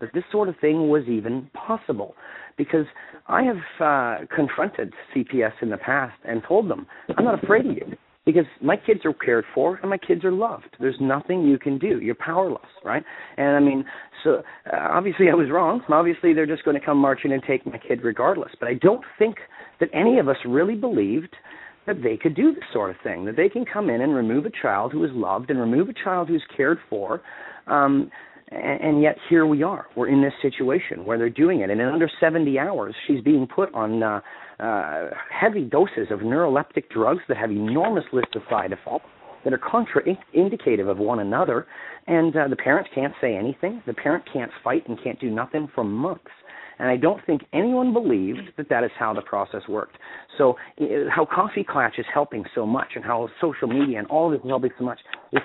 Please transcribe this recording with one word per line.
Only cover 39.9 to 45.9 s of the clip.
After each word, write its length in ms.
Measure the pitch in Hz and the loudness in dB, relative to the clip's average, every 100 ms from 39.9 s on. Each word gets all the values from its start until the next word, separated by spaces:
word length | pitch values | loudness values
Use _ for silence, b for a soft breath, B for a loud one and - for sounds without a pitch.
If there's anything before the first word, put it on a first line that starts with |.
| 147 151 190 - - 190 - - 104 98 | 0 0 -4 -2 2 2 0 0 2 0
of 80 | 95 | 0
one 220 | 104 117 | 0 0
another, 480 | 101 123 175 120 - B B B - | 0 0 0 -2 -4 B B B -2
and, 300 | 170 165 151 | 2 2 0
uh, 100 | 143 | 0
the 80 | |
parents 340 | 123 135 156 - | 0 2 2 0
can't 180 | 135 139 - | -4 -4 -2
say 140 | 131 | -2
anything. 480 | 98 110 135 180 233 | -2 -4 -4 -6 -6
The 100 | - | -8
parent 300 | 110 143 165 - | -4 -2 -2 -2
can't 200 | 135 117 - | -8 -8 -6
fight 240 | - 127 - | -2 -2 -4
and 100 | 113 | -8
can't 160 | 127 110 | -8 -6
do 100 | 123 | -4
nothing 400 | 110 127 156 147 | -4 -4 -6 -4
for 80 | - | -4
months. 480 | 107 | -4